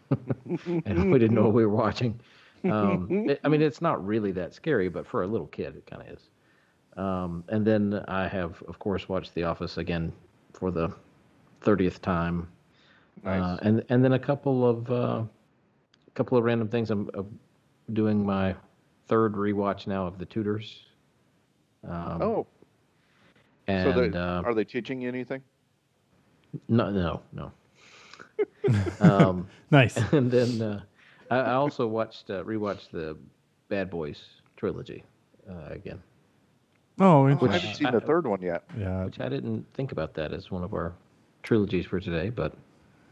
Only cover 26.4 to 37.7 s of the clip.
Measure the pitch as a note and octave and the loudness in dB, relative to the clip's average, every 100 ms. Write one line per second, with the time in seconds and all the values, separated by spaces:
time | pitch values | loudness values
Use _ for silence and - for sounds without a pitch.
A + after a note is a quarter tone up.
26.4 | _ - - A#2 F#2+ G2+ E2+ - - - | _ -14 0 2 2 0 -2 -4 -10 -14
27.4 | D2 - _ _ - - - - - - | -14 -16 _ _ -20 -20 -20 -20 -16 -6
28.4 | G4+ _ G4+ G#2 G2 - G#2 G2 F#2 F2+ | -6 _ 0 2 0 6 6 8 2 -2
29.4 | F2+ - - D3 A2+ - G#2+ D#3 B2 A#2+ | -6 -12 4 6 6 2 2 2 4 2
30.4 | B2 A2+ A2 G2+ - _ - - - B2 | 0 -2 -4 -6 -12 _ -20 -20 -4 -2
31.4 | A#2 B2+ D3 D3 A#2 A2 A2 - - F#2+ | 0 0 0 -2 -2 -2 -4 -8 -10 -8
32.4 | F2+ A2 G#2 F#2+ - F2 D#2 D2+ - _ | -4 -4 -4 -6 -8 -8 -8 -10 -16 _
33.4 | _ _ - G2+ F#2 E2+ D2 - - _ | _ _ -8 -4 -4 -6 -8 -10 -18 _
34.4 | _ - G2 - - - - _ _ _ | _ -6 -6 -6 -10 -14 -18 _ _ _
35.4 | - F2 D2 - - F2+ - _ _ _ | -18 -16 -14 -14 -12 -14 -18 _ _ _
36.4 | _ _ _ _ _ - F#3+ D3 C3+ C#3 | _ _ _ _ _ 4 8 8 8 6
37.4 | B2+ - A2+ | 4 2 -2